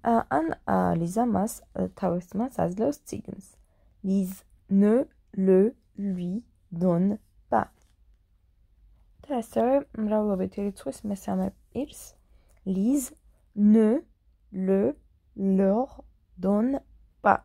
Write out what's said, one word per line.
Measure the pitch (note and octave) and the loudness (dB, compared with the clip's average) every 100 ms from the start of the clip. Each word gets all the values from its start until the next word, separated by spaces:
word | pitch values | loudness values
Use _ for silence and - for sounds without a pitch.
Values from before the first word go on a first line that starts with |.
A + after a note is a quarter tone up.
ა, | - A3+ - | 2 0 0
ან, | - D#4+ - | -4 -2 -6
ა, | - F#3+ F#3 | -2 0 0
ლიზა | E3+ E3+ G3 | 0 -2 -2
მას, | B3 G3 G#3 - | -2 0 -2 -8
ა, | _ F#3+ F#3 | _ -8 -8
თავის | - F#3 F3 F3 | -4 -4 -4 -6
ძმას | G3 B3+ - | -6 -6 -2
აძლევს | E3+ F#3 A#3+ C#4+ | -4 -2 -4 -4
წიგნს. | - - - - - _ _ _ _ _ | -10 -14 -12 -16 -18 _ _ _ _ _
ლის, | F#3+ G3 F#3 F#3+ _ _ _ | -4 -2 -2 -8 _ _ _
ნ, | G3 G#3 A3+ D4+ _ _ | 4 4 4 0 _ _
ლ, | - F#3+ F#3 G#3 - _ | -2 4 4 4 0 _
ლი, | - G3+ F3+ F3 G3 - _ _ | -10 -6 -6 -6 -8 -12 _ _
დონ, | E3+ F3+ E3+ G3 G#3 _ _ _ | -2 0 2 0 -2 _ _ _
პა. | - - _ _ _ _ _ _ _ _ _ _ _ - _ _ _ | -4 -4 _ _ _ _ _ _ _ _ _ _ _ -20 _ _ _
და | - C4 | -8 -6
ასევე | A3 A3+ A#3 C#4 - | -4 -2 2 0 -2
მრავლობითი | - G#3+ G#3+ G#3+ F#3+ F#3+ G3+ G3+ | -6 -2 0 0 -2 -4 -4 -8
რიცხვის | G3 C4+ C4 | -6 -12 -10
მესამე | G#3+ G3 - F#3+ F#3+ - _ | -8 -8 -4 -4 -4 -6 _
პირს. | A3+ D4 - - _ _ _ _ _ - | -8 -8 -10 -20 _ _ _ _ _ -6
ლის, | F#3+ G#3+ C#4+ B3 - _ _ _ G#3 | -2 0 0 -2 -16 _ _ _ 2
ნ, | G#3 A3 G#3+ C4 - _ _ _ _ | 6 6 6 2 -4 _ _ _ _
ლ, | F#3+ F#3+ G3 A3+ D4 _ _ _ - | -6 0 0 0 -4 _ _ _ -4
ლორ, | G3 F#3+ F#3+ G#3 C4 - - _ _ - | 0 2 2 2 -2 -8 -20 _ _ -6
დონ, | F#3 G#3 A#3+ C#4 _ - _ _ | -2 0 0 -4 _ -20 _ _
პა. | G#3 - | 0 0